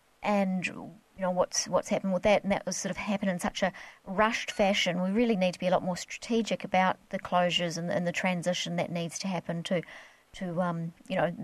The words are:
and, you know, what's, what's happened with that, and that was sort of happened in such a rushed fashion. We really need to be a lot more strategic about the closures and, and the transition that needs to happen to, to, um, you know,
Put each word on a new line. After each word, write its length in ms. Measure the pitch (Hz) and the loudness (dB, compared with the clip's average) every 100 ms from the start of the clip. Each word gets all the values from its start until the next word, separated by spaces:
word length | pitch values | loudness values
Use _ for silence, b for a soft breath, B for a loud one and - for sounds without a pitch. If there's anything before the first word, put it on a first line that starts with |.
| _ _ | _ _
and, 420 | 208 208 190 185 165 | 0 2 2 0 -2
you 540 | - - 165 _ - | -6 -12 -16 _ -4
know, 100 | 185 | 0
what's, 380 | 180 - - - | 2 2 0 0
what's 200 | 180 - | 0 2
happened 240 | 202 190 | 0 2
with 120 | 180 | 2
that, 180 | 214 196 | 4 4
and 80 | 196 | 4
that 160 | 190 - | 0 -2
was 100 | - | -4
sort 140 | 185 | -4
of 60 | 180 | -6
happened 340 | 196 196 196 | -2 -2 0
in 80 | 180 | -2
such 240 | - - | -2 0
a 100 | 185 B B B | -2 B B B
rushed 460 | - 190 220 247 - | -6 2 2 2 -4
fashion. 500 | - 196 202 185 175 | 2 2 4 2 0
We 100 | 185 | 0
really 260 | 208 240 202 | 2 2 4
need 160 | 185 | 2
to 80 | 175 | 0
be 80 | 180 | 2
a 20 | |
lot 140 | 180 | 2
more 120 | 185 175 | 0 -4
strategic 680 | - - - 233 214 185 | -8 -12 -2 0 0 -2
about 320 | - 185 185 - _ | 0 2 4 0 _
the 100 | 190 | -10
closures 580 | - 180 175 170 175 165 | 0 2 4 2 0 -2
and, 140 | 170 | -2
and 120 | - | 0
the 60 | 175 | 0
transition 640 | - 185 175 170 180 175 | -2 -2 0 0 -2 -2
that 160 | 170 - | -2 -2
needs 300 | 170 170 - | -2 -4 -4
to 80 | 196 | -4
happen 340 | 175 - 170 | -4 -4 -6
to, 200 | - 180 - B B B B | -2 -2 -2 B B B B
to, 280 | - 185 170 | -8 -4 0
um, 320 | 151 165 165 - - | 0 0 -4 -8 -4
you 80 | |
know, 180 | - 175 170 | 0 0 -2